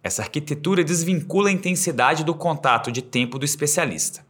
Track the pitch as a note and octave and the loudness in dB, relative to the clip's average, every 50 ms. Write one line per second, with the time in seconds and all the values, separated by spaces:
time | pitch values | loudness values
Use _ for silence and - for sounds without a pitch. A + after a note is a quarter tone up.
0 | - F2+ - - G#2+ - - D3+ D3 D3+ D3 D3 - F3+ G3 F3+ E3 D3+ F3+ E3 | -6 -4 -4 -4 -6 -4 -6 -6 -4 -4 -6 -4 0 2 2 2 2 2 0 0
1 | E3 F3 F#3 D#3+ - - D#3 F#3+ G3+ G3+ F#3+ F#3 - F#3 F3+ - - F3 D3+ A#2 | 0 0 0 -2 -2 0 0 2 2 2 2 0 0 -2 -2 0 -2 -2 2 4
2 | B2 C3+ D#3+ - D#3 D#3+ E3 D#3+ - E3+ D#3 D3 - C3+ A#2+ A2+ - B2 A#2 B2+ | 4 4 4 2 0 -2 -2 0 -2 -2 -2 2 4 4 4 4 2 -2 -4 -4
3 | B2 - - B2 B2 A#2+ B2 C3+ C#3 C#3+ - - D3 D3 - F3+ E3 B2 E2 D#2 | -6 -2 0 0 0 0 -2 -4 -2 -4 -2 -2 0 0 2 2 0 0 -2 -4
4 | - - - - - | -6 -6 -6 -10 -18